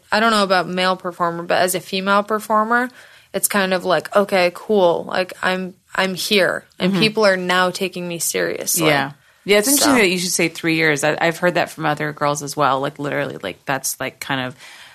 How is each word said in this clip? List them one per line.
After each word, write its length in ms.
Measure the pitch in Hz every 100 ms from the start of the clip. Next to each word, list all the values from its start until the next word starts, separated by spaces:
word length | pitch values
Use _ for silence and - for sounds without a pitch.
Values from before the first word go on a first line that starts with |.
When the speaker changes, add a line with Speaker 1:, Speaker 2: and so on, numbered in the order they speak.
| _
Speaker 1:
I 80 | 208
don't 140 | 226
know 100 | 214
about 260 | 196 185 170
male 280 | 180 185 185
performer, 480 | 185 170 175 170
but 180 | 175 -
as 140 | 185 180
a 40 |
female 440 | - 190 190 202
performer, 680 | 208 214 208 214 220 240 247 - - - _
it's 140 | 196 -
kind 240 | 208 190
of 120 | 185
like, 300 | 185 160 151 208
"Okay, 340 | 196 196 180
cool. 520 | 175 - 214 180 165
Like, 300 | - - 185 -
I'm, 320 | - 185 185 - _
I'm 200 | - 190 185
here, 480 | - 208 170 78 - _
and 100 | 185
Speaker 2:
Mm-hmm. 100 | 190
Speaker 1:
people 220 | 220 214
are 120 | 208 185
now 340 | 180 180 185
taking 380 | 180 190 180 175
me 100 | 170
seriously." 680 | - 185 170 - - - 156
Speaker 2:
Yeah. 240 | 143 139 147 _ _
Yeah, 140 | - 208
it's 100 | 214
interesting 260 | 285 -
Speaker 1:
So. 40 | 262
Speaker 2:
that 80 | 196
you 100 | 180
should 140 | 180
say 160 | - 165
three 260 | 165 165
years. 300 | 160 160 143
I, 120 | 151 -
I've 180 | 170 160
heard 160 | 180
that 160 | 170 -
from 160 | - 156
other 260 | 147 151
girls 300 | 147 147 147
as 140 | 143 151
well. 240 | 139 131
Like, 180 | 139 143
literally, 380 | 143 139 139 80
like, 240 | 98 90
that's, 360 | - 135 - -
like, 180 | 131 -
kind 220 | - 135
of 160 | 127 127 - - -